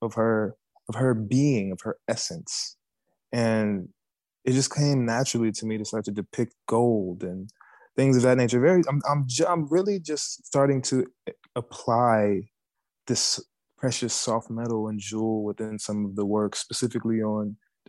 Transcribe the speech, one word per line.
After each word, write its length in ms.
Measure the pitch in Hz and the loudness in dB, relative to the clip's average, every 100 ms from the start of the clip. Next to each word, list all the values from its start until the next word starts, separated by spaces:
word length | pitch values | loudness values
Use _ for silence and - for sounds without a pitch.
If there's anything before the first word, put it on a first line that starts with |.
of 120 | 117 | -4
her, 420 | 113 113 110 107 - _ _ - | 0 2 2 0 -4 _ _ -10
of 80 | 107 | -2
her 180 | 131 | 0
being, 600 | 113 104 127 147 127 98 | 0 0 2 4 2 0
of 80 | 92 | -6
her 160 | 110 - - | -8 -8 -6
essence. 680 | 95 - 82 - - - - _ _ _ _ _ | -4 -6 -8 -10 -8 -10 -14 _ _ _ _ _
And 560 | 120 117 110 107 98 90 _ _ _ _ _ - | -2 2 2 0 -2 -6 _ _ _ _ _ 0
it 80 | |
just 200 | 131 131 | 2 2
came 320 | - 147 139 117 | 0 2 2 2
naturally 460 | 117 135 120 113 | 0 0 0 0
to 140 | 104 110 | -2 -4
me 120 | 110 | -4
to 80 | 104 | -4
start 200 | 113 104 | -6 -4
to 60 | |
depict 440 | 104 95 - 120 _ - | -6 -6 -4 -4 _ -2
gold 560 | 113 120 110 92 90 | 2 2 2 -2 -6
and 260 | 92 92 98 - - - _ - | -8 -8 -12 -16 -20 -20 _ 2
things 180 | 135 127 | 4 6
of 80 | |
that 140 | 127 127 | 6 4
nature. 240 | 120 120 | 4 4
Very, 220 | 139 180 151 | 6 4 4
I'm, 140 | 143 139 | 0 0
I'm 180 | 147 131 | 0 0
ju-, 180 | 123 165 | 0 0
I'm 220 | 175 147 | 0 0
really 320 | 165 196 196 | 0 2 -2
just 460 | 151 147 - - - | -4 -6 -6 -10 -4
starting 360 | 143 139 135 | 2 2 2
to 220 | 127 131 123 _ - - _ - | 0 0 -2 _ -14 -14 _ -8
apply 920 | 120 - - 117 120 110 104 98 107 _ _ _ _ _ - | -8 -6 0 4 4 4 4 0 -4 _ _ _ _ _ -4
this 380 | 120 - - - _ _ _ | -2 0 -4 -8 _ _ _
precious 360 | 135 117 120 | -4 -2 -4
soft 360 | - - 113 - | -4 -2 -2 -4
metal 380 | 113 117 113 107 | -6 -2 -2 -2
and 100 | 107 | -6
jewel 440 | 101 110 110 110 | -6 -2 -2 0
within 360 | 104 101 110 107 | -2 -4 -8 -8
some 260 | - 104 101 | -6 -4 -4
of 100 | 98 | -2
the 100 | 101 | 0
work, 300 | 107 104 - | 0 0 -4
specifically 640 | - - 120 117 113 113 | -8 -4 -4 -2 -2 0
on 340 | 107 107 104 104 _ _ | 0 -2 -4 -8 _ _